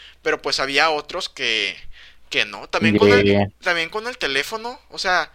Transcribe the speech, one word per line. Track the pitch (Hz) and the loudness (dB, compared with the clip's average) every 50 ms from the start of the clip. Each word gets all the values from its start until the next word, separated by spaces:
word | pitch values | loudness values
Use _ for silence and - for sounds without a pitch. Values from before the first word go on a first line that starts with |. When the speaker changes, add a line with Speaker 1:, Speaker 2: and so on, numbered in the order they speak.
| - - - - - | -20 -20 -16 -8 -2
Speaker 1:
pero | 160 151 - - | -2 -2 -2 -2
pues | 143 131 - | -2 -2 -2
había | 139 135 139 143 151 165 | -2 0 2 4 4 4
otros | 156 147 147 - - 180 180 - | 2 0 -4 -6 -8 -8 -8 -8
que, | - - 131 117 113 107 101 95 87 - - - - - - - - - - - | -8 -6 -2 -2 0 0 -2 -2 -4 -8 -12 -14 -14 -16 -18 -20 -20 -20 -14 -6
que | - 135 110 | -2 -2 -2
no. | 104 101 101 127 - | -2 -4 -12 -10 -6
También | - 175 - 110 104 | -4 0 0 2 4
con | 104 - 101 101 | 6 6 6 6
el, | 101 101 | 6 6
Speaker 2:
Yeah. | 101 - 202 202 196 - _ - | 4 4 2 2 0 -4 _ -4
Speaker 1:
también | 185 175 170 165 165 | -2 -2 -2 -2 -4
con | 208 214 220 | -6 -8 -8
el | 240 254 - | -8 -8 -6
teléfono, | 170 139 135 139 143 - 226 220 226 240 247 - _ _ | -4 -2 -2 -2 -2 -4 -6 -10 -10 -10 -14 -14 _ _
o | - 160 | -10 -6
sea, | - 190 180 175 151 - - | -2 0 0 0 -2 -4 -8